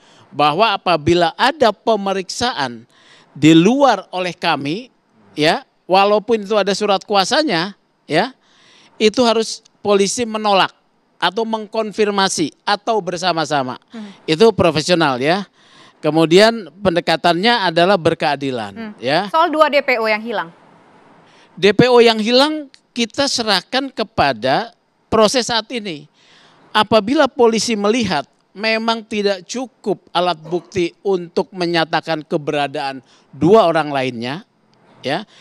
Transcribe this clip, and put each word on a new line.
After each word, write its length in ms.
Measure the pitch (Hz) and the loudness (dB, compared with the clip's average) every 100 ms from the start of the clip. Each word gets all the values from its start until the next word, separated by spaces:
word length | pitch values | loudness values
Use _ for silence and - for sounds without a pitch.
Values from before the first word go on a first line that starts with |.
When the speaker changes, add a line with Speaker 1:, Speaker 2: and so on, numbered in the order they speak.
| _ _ _ | _ _ _
Speaker 1:
bahwa 420 | - 151 151 220 | 0 0 2 0
apabila 600 | 196 185 165 151 175 165 | 0 0 0 2 2 0
ada 400 | - 240 320 226 | 2 0 2 0
pemeriksaan 1120 | 202 - 214 196 190 185 - 240 143 131 113 120 _ _ _ _ | 0 -2 -2 -2 -6 -8 -6 -6 -4 -8 -8 -20 _ _ _ _
di 160 | 139 147 | 2 6
luar 540 | 165 185 269 269 196 - | 6 6 4 2 2 -4
oleh 160 | 185 180 | -8 -8
kami, 580 | - 170 143 139 190 254 _ _ _ _ | -4 -2 -2 -4 -8 -10 _ _ _ _
ya, 320 | - 151 233 - _ | 0 0 0 -4 _
walaupun 560 | - 190 202 208 202 226 | 0 2 4 2 0 -2
itu 140 | 196 | 0
ada 160 | 214 196 | -2 0
surat 320 | 190 208 190 | -2 -2 -2
kuasanya, 720 | - 202 180 277 302 165 190 - _ _ - | 0 0 2 0 0 -2 -4 -10 _ _ -4
ya, 240 | 156 254 - _ _ _ _ _ - | -2 -2 -8 _ _ _ _ _ -2
itu 240 | 220 220 240 | 0 2 2
harus 340 | 220 220 - _ _ | 0 -4 -10 _ _
polisi 400 | 208 202 196 - | 0 2 2 -2
menolak 480 | 226 214 214 190 156 - _ _ _ _ | -6 -4 0 2 2 -2 _ _ _ _
atau 240 | 175 196 | -4 -4
mengkonfirmasi 1120 | 226 220 208 226 220 190 208 202 190 - 147 - | -6 -6 -6 -6 -6 -2 -2 0 0 0 -4 -6
atau 400 | - 202 - 220 | -6 -4 -2 -4
bersama-sama. 720 | 180 175 180 165 143 147 127 120 _ | -4 -4 -2 -2 -2 -2 -4 -10 _
Speaker 2:
Hmm. 240 | 233 208 - | -18 -18 -12
Speaker 1:
Itu 320 | - 160 226 | -4 2 4
profesional 640 | 190 170 151 151 175 151 123 | 4 0 0 0 0 0 0
ya. 320 | 143 190 196 _ _ - - _ | -2 -2 -4 _ _ -20 -20 _
Kemudian 720 | 151 156 160 180 220 233 160 175 | -2 0 4 6 4 2 -10 -4
pendekatannya 880 | 196 175 170 165 175 170 220 240 185 | -2 0 0 0 0 2 0 0 0
adalah 320 | 165 175 196 | 2 2 2
berkeadilan, 760 | 160 165 160 143 139 123 101 | 0 -2 -2 -2 -4 -6 -8
Speaker 2:
Hmm. 200 | 101 110 104 | -12 -16 -8
Speaker 1:
ya. 240 | 117 160 196 | -2 -2 0
Speaker 2:
Soal 160 | 320 339 | 0 0
dua 160 | 311 302 | 2 2
D 160 | 277 | 2
P 160 | 269 240 | -2 -2
O 80 | 220 | -2
yang 160 | 214 | -4
hilang. 320 | 226 202 165 - _ _ _ _ _ _ _ _ _ - | -4 -8 -8 -16 _ _ _ _ _ _ _ _ _ 0
Speaker 1:
D 160 | 190 | 2
P 160 | 202 247 | 4 4
O 80 | 240 | 6
yang 240 | 233 220 | 6 4
hilang 480 | 214 247 294 311 269 _ _ | 2 2 2 -2 -10 _ _
kita 320 | - 233 - 277 | -6 -4 -2 -4
serahkan 640 | - 220 185 - 254 269 | -2 0 -2 -2 -6 -6
kepada 840 | - 214 - 143 113 127 160 220 _ _ _ _ | -8 -6 0 0 0 0 -2 -2 _ _ _ _
proses 400 | 220 208 254 226 | 2 2 2 -2
saat 160 | 233 214 | -6 -6
ini. 320 | 247 208 147 151 _ _ _ _ _ _ | -10 -10 -12 -16 _ _ _ _ _ _
Apabila 560 | 214 208 220 208 302 269 | -2 2 0 2 0 0
polisi 460 | - 233 220 240 208 | 2 2 2 -2 -2
melihat 480 | 202 247 202 151 135 _ _ | 0 0 -2 -4 -6 _ _
memang 540 | 190 220 220 226 226 | -8 -4 -2 -2 -4
tidak 420 | 214 214 202 185 180 | -4 -4 -2 -4 -8
cukup 540 | 247 254 _ 208 175 _ | -10 -10 _ -8 -8 _
alat 300 | 170 180 160 | -4 -2 -4
bukti 500 | 160 175 - 196 170 - 202 | -6 -8 -6 -6 -6 -6 -4
untuk 460 | 185 170 - - | -4 -4 -6 -6
menyatakan 720 | 190 170 170 160 165 165 160 | -6 -2 -2 -2 -4 -4 -8
keberadaan 760 | 147 170 147 147 143 147 139 135 - _ _ | -6 -6 -4 -4 -4 -6 -8 -10 -18 _ _
dua 380 | 135 160 220 175 | -4 4 4 4
orang 240 | 160 151 | 0 -2
lainnya, 500 | 139 131 117 120 160 - _ _ _ _ _ 127 | -2 -4 -6 -8 -10 -14 _ _ _ _ _ -6
ya, 160 | 165 214 _ | -6 -8 _